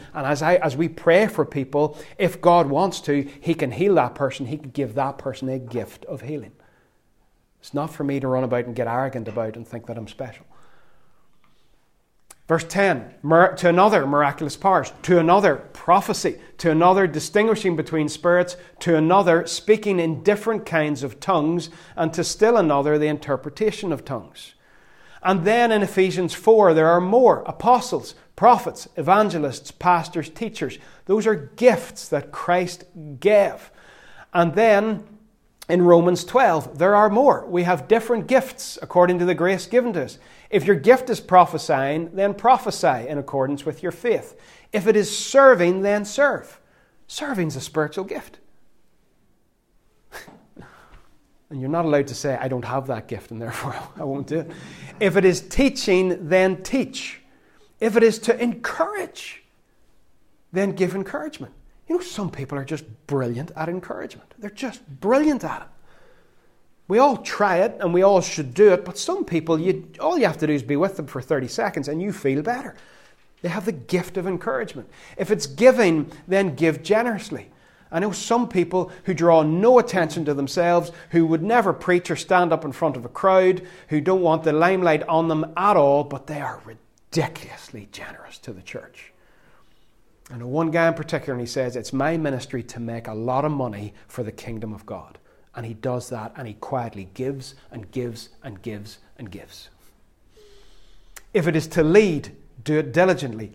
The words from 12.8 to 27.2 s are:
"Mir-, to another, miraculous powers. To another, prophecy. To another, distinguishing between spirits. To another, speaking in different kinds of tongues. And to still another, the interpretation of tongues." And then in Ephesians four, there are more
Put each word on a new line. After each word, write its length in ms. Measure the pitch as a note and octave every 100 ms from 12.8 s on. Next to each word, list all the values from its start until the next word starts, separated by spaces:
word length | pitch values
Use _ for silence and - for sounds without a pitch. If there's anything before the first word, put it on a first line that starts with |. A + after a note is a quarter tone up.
| G3 C#3 G#2 -
"Mir-, 320 | C#3+ E3 F3+ -
to 140 | F3
another, 360 | F3 G#3 G#3 C#3
miraculous 500 | C#3+ C#3+ C#3+ D3+ -
powers. 380 | G3 F3+ C3 -
To 140 | - F3+
another, 380 | E3 F#3+ G3 C3+
prophecy. 840 | - - - F#3 F#3+ G3+ E3+ - - -
To 100 | E3+
another, 380 | D#3 F3+ F#3 F#3+
distinguishing 680 | D3 - G#3 A3 A3 G3 D#3+
between 320 | C3+ D#3+ D3
spirits. 480 | - F3 F3 F3 - - -
To 140 | F3 D#3+
another, 520 | D#3+ F#3 F3 E3 E3+
speaking 520 | - - G#3+ G#3 F3+
in 220 | E3 D3
different 420 | G3+ G#3 A3 G#3+
kinds 380 | - E3 D3+ C#3
of 180 | C3+ -
tongues. 520 | - F3 D3+ E3+ D#3 - - -
And 180 | D#3+
to 100 | D#3+
still 320 | E3 - G#3+ A#3+
another, 440 | E3 C#3 C#3+ D3+
the 80 | D3+
interpretation 840 | D3 D3+ C3 D3+ - G#3+ G#3+ F#3+
of 140 | C#3 -
tongues." 480 | B2+ F2 - - _ _ _ _ - - -
And 200 | F#3 F#3+
then 280 | F3 A#3 A#3+
in 100 | G#3+
Ephesians 540 | F#3+ - F#3+ D#3+ F3 -
four, 400 | - A3+ F#3+ D#3+
there 140 | D#3+
are 120 | F3
more 400 | F3+ A#3